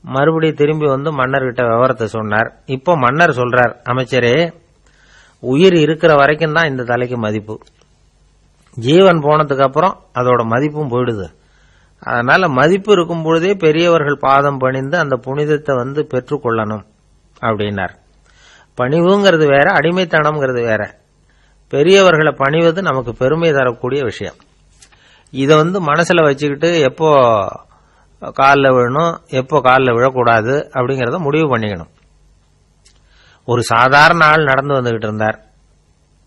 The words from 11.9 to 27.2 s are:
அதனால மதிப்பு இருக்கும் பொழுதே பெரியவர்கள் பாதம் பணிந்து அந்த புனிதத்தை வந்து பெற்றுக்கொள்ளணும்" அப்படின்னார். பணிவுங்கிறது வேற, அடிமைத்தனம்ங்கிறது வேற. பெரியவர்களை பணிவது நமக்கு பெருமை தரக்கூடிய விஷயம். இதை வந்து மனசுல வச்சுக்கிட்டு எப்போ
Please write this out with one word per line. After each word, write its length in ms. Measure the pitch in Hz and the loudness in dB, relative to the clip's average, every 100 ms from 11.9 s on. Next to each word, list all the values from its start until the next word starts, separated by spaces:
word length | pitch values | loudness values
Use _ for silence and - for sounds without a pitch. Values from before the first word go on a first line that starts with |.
| _ | _
அதனால 480 | - 120 120 165 180 | -6 -4 0 2 2
மதிப்பு 440 | 127 151 196 196 | 2 2 0 2
இருக்கும் 300 | 196 170 170 | 2 2 -4
பொழுதே 320 | 160 165 180 | -2 0 0
பெரியவர்கள் 640 | 196 160 156 170 165 147 143 | 0 0 2 2 2 0 -2
பாதம் 420 | 135 139 143 139 | 2 2 2 -2
பணிந்து 400 | 131 135 135 170 | -4 -4 -4 -4
அந்த 180 | 151 127 | -2 -4
புனிதத்தை 600 | 131 139 151 151 151 131 | -4 -6 -2 -2 -2 -4
வந்து 300 | 123 139 147 | -4 -6 -4
பெற்றுக்கொள்ளணும்" 680 | 127 123 147 120 113 107 107 95 _ _ _ _ _ | -6 -6 -6 -4 -2 -4 -8 -12 _ _ _ _ _
அப்படின்னார். 540 | 117 107 104 101 90 - _ _ _ _ _ _ _ - | -6 -4 -4 -4 -8 -10 _ _ _ _ _ _ _ -6
பணிவுங்கிறது 680 | 127 156 175 202 196 165 151 | -2 0 2 2 2 2 2
வேற, 240 | 139 156 | 4 2
அடிமைத்தனம்ங்கிறது 920 | 180 151 180 175 160 151 156 135 123 | 2 0 -2 -2 0 -2 -2 -4 -4
வேற. 360 | 117 107 101 - _ _ _ _ _ _ _ | -2 -4 -6 -12 _ _ _ _ _ _ _
பெரியவர்களை 680 | 139 156 196 185 160 156 135 | -2 4 6 6 4 0 0
பணிவது 460 | 139 160 170 165 | -2 2 0 0
நமக்கு 320 | 180 131 123 | -4 -4 -6
பெருமை 380 | 117 131 156 165 | -4 -2 0 0
தரக்கூடிய 500 | 139 127 117 123 139 | 0 0 -2 -6 -4
விஷயம். 320 | 123 - 95 - _ _ _ _ - _ _ _ _ | -6 -8 -12 -14 _ _ _ _ -20 _ _ _ _
இதை 260 | 135 135 156 | -4 2 4
வந்து 280 | 160 190 | 2 -2
மனசுல 380 | 160 151 170 170 | -2 0 0 2
வச்சுக்கிட்டு 580 | 151 139 147 139 165 170 | 2 0 -4 -2 -2 0
எப்போ 580 | 135 - 160 143 | 0 0 2 4